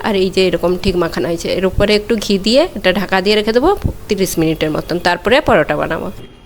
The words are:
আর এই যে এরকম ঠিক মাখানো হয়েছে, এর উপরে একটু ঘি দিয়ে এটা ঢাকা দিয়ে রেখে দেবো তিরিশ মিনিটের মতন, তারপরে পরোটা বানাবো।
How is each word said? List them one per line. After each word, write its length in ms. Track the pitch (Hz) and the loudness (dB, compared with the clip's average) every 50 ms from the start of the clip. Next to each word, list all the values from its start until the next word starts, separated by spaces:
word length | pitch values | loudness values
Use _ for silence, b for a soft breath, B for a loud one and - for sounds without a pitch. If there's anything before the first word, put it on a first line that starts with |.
| - | -2
আর 120 | - 214 | -2 0
এই 140 | 196 185 190 | 0 0 0
যে 180 | 185 190 190 185 | 2 2 2 2
এরকম 300 | 175 170 - 175 185 180 - | 2 0 0 0 -2 0 0
ঠিক 120 | 196 180 | 0 0
মাখানো 320 | 180 170 160 - 185 - 151 | 0 0 -2 -2 -4 -4 -2
হয়েছে, 200 | 170 165 - - - | -4 -4 -2 -4 -2
এর 120 | - 190 | 0 0
উপরে 300 | 185 185 - 202 202 214 | 0 2 2 2 2 2
একটু 200 | 208 208 - 233 | 2 2 0 -2
ঘি 220 | 214 - - 202 196 | -2 0 0 0 0
দিয়ে 300 | 190 214 226 269 320 370 - | 2 2 4 4 2 2 -2
এটা 180 | 214 - - 180 | -2 0 0 0
ঢাকা 280 | 208 190 175 190 190 | 0 -2 -2 -2 0
দিয়ে 140 | 185 202 214 | 2 2 2
রেখে 180 | 214 208 220 220 | 2 2 2 0
দেবো 160 | 247 262 349 403 392 - - - - - - | 2 4 2 2 2 0 -4 -6 -6 -4 -4
তিরিশ 320 | 214 190 190 170 - - | -2 0 0 -2 0 0
মিনিটের 320 | 160 160 160 156 160 156 | 0 0 0 0 -2 -2
মতন, 280 | 151 147 147 - 156 175 | -2 -4 -4 -4 -4 -2
তারপরে 420 | - 180 175 175 - 208 233 285 | 0 0 0 0 0 2 2 2
পরোটা 340 | 311 - 240 180 147 - 151 | 4 4 4 2 4 2 0
বানাবো। 340 | 147 151 156 165 170 - 185 196 - - - - - - | -2 -2 -2 -4 -6 -6 -8 -10 -12 -16 -18 -20 -20 -20